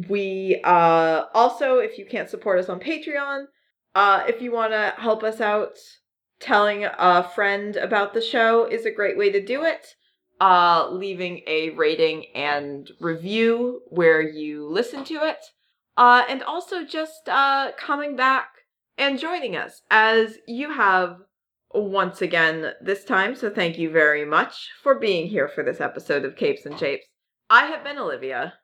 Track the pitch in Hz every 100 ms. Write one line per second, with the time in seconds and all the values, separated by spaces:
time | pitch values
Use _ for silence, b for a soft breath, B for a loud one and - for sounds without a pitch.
0 | 175 202 196 190 190 - - 175 170 165
1 | 165 160 - 220 277 - 277 254 220 214
2 | 196 220 160 196 208 180 185 180 - 311
3 | 311 285 277 277 277 _ _ _ _ -
4 | 403 196 - 226 247 233 220 214 208 -
5 | 226 220 220 220 214 214 - - - _
6 | _ _ _ _ - 208 208 208 208 -
7 | 180 175 180 - 202 202 208 208 190 214
8 | 202 226 226 254 226 233 226 - 226 -
9 | 202 - 202 196 196 262 320 - - _
10 | _ _ _ - 190 180 175 170 - 185
11 | 196 180 180 175 - 156 160 160 156 156
12 | 160 160 - - 147 147 143 143 139 -
13 | 165 160 175 220 226 233 247 247 - 170
14 | 165 160 156 151 151 151 147 175 240 277
15 | 269 320 311 - - _ _ _ _ -
16 | 247 247 247 262 - 320 349 370 302 320
17 | 311 - - 269 277 277 262 - - -
18 | 294 262 262 262 - _ _ _ _ -
19 | 277 269 320 349 262 160 - - - 220
20 | 220 226 220 220 - 233 294 277 208 185
21 | 180 180 196 _ _ _ _ - 208 196
22 | 180 180 180 170 165 160 156 - - 196
23 | - 208 196 254 220 214 175 170 160 160
24 | 151 147 147 156 254 - - - 277 269
25 | 226 180 170 208 139 - 139 151 143 -
26 | - 143 135 - 170 - 143 147 143 139
27 | - _ _ _ - 233 294 302 285 285
28 | 196 131 131 123 156 -